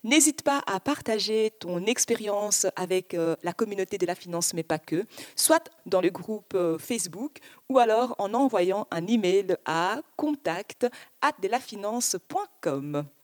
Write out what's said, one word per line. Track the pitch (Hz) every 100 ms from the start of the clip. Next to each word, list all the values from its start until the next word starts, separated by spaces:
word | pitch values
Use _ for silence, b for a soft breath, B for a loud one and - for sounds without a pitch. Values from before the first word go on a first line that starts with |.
N'hésite | 220 294 302 285
pas | - 285 -
à | 190
partager | - 294 - 220 208 220 220 _
ton | 170 175 196
expérience | 240 - 226 214 202 208 190 196 -
avec, | 180 185 185
euh, | 175 165 160
la | 175
communauté | - 214 196 185 196
de | 175
la | 180
finance, | 175 170 170
mais | 170
pas | 160 156
que, | - 165 214 B B B
soit | - 320 330 _ -
dans | 185
le | 180
groupe, | 170 175 214 _
euh, | 190 175 160
Facebook | - 233 180 165 277 - B B _
ou | 262
alors | 233 220 240 -
en | 202 233
envoyant | 269 196 180 196 214
un | 170 175
email | 233 185 190 190 180 -
à | 160 180 233 - -
contact | 302 294 - 165 208 - 240 B B _
at | 294 302
delafinance | 190 240 - 202 202 240 240 185 _
point | - 208 _
com. | 170 139 143 143 147 _